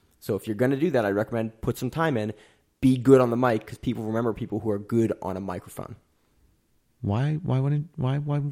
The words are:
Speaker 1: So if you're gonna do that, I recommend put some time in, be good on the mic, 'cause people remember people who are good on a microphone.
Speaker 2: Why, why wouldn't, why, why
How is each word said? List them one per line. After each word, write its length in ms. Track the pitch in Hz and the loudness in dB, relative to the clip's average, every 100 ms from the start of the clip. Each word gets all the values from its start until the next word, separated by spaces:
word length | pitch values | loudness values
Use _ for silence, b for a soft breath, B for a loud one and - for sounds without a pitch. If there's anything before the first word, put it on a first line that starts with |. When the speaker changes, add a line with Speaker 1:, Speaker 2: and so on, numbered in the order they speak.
| b b | b b
Speaker 1:
So 140 | - 98 | -4 -4
if 120 | 113 | -2
you're 80 | 104 | 0
gonna 220 | 127 139 | 0 2
do 120 | 170 | 0
that, 160 | 127 104 | 2 2
I 60 | |
recommend 500 | 101 113 117 110 - | 0 0 -2 -4 -6
put 160 | 127 - | -6 -4
some 140 | 127 | -4
time 260 | 156 165 117 | -2 0 0
in, 160 | 107 - b b b - | -2 -8 b b b 0
be 160 | 131 131 | 2 4
good 240 | 120 131 | 8 8
on 80 | 123 | 8
the 80 | 120 | 2
mic, 300 | 127 110 - | 2 0 -4
'cause 100 | - | -10
people 260 | 131 113 | -6 -4
remember 300 | 110 110 120 | -4 -2 -2
people 280 | 104 113 101 | -4 -6 -4
who 100 | 107 | -4
are 80 | 101 | -4
good 340 | 104 117 110 - | 0 2 2 0
on 160 | 92 95 | -6 -6
a 20 | |
microphone. 540 | 98 87 - - - - _ _ _ _ _ _ _ _ _ _ | -6 -8 -12 -14 -14 -16 _ _ _ _ _ _ _ _ _ _
Speaker 2:
Why, 340 | 101 110 147 156 | -2 0 0 -2
why 240 | 139 131 | -2 0
wouldn't, 300 | 139 147 160 - | 0 0 -4 -4
why, 200 | 127 143 | -2 -2
why 240 | 147 143 143 | -2 -2 -4